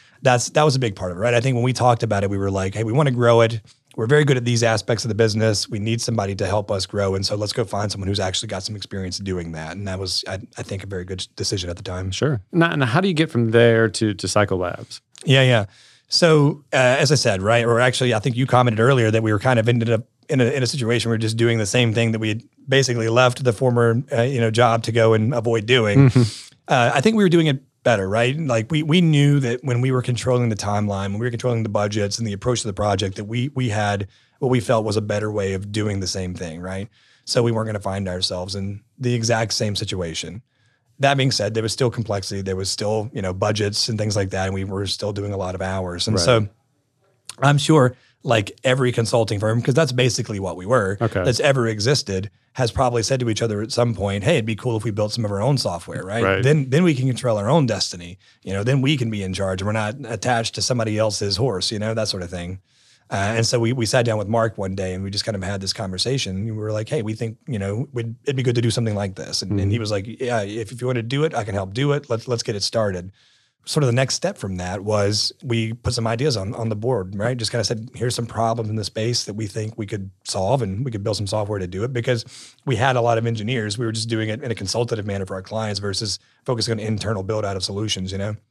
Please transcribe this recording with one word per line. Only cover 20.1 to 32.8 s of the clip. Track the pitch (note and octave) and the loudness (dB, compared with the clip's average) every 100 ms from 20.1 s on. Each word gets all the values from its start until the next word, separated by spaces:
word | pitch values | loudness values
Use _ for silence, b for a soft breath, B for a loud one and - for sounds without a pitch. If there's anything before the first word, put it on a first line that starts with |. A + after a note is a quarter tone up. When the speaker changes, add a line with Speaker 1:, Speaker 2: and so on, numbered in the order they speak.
| _ - | _ -2
Speaker 1:
in | C#3 | 2
a, | A#2 | 2
in | C#3+ | 2
a | B2 | -2
situation | D3 A2+ A#2+ A2+ | -2 0 0 0
where | A2 | 0
we're | |
just | A2 A2+ | 0 2
doing | A#2 A2+ | 2 2
the | G2+ | 0
same | B2+ A#2+ | 2 2
thing | A2 A#2 | 2 2
that | A2 | 0
we | A2 | -2
had | G#2+ - _ - | -4 -6 _ 0
basically | C3+ C3 A#2+ A2+ | 2 2 0 2
left | A#2 B2+ B2 | 4 4 4
the | B2+ | 0
former, | A2 B2+ A#2+ A#2 A#2 C#3+ A#2+ | 2 2 4 4 2 0 0
uh, | |
you | A#2+ C3+ | 0 2
know, | A2+ | 2
job | A2 A#2+ A#2 | 4 4 4
to | A2+ | 0
go | A#2 A2+ | 4 4
and | A2 A2 | 4 2
avoid | C3 A#2 A2+ G#2 | 0 0 0 4
doing. | B2+ G#2+ G2+ C#3 | 4 6 6 8
Speaker 2:
Mm-hmm. | C3 A2+ B B _ - | 6 4 B B _ 0
Speaker 1:
Uh, | C3+ A#2+ | 4 4
I | C#3+ | 4
think | A3 A3 | 4 4
we | |
were | G3 | 6
doing | E3+ D#3+ | 6 4
it | C#3 - _ | 0 -4 _
better, | - A2 F#2+ | 2 2 2
right? | G#2+ A#2+ D3 | 2 0 0
Like, | D#3 A#2 A2+ | 0 -2 0
we, | D#3+ | -2
we | D#3 F3 | 2 4
knew | E3+ D3 C#3+ C#3+ | 6 6 6 4
that | B2 B2+ | 2 -2
when | C#3+ A#2+ | -2 0
we | C3 | 0
were | B2+ | 0
controlling | A#2+ A#2+ - B2 A#2+ | 0 -2 0 2 2
the | G#2 | -2
timeline, | G#2 G#2 G#2 G2 G2 | -2 -2 0 -2 -4
when | G2+ | -4
we | B2 | -4
were | |
controlling | A#2 B2+ A#2 | -4 -2 -2
the | A2 | 0
budgets | G#2 G#2 G#2+ G2+ A2 | 0 0 0 -2 -2
and | A2+ | -6
the | |
approach | G2 B2+ A#2+ | -4 -2 -2
to | A2 | -4
the | |
project, | F#2+ | -2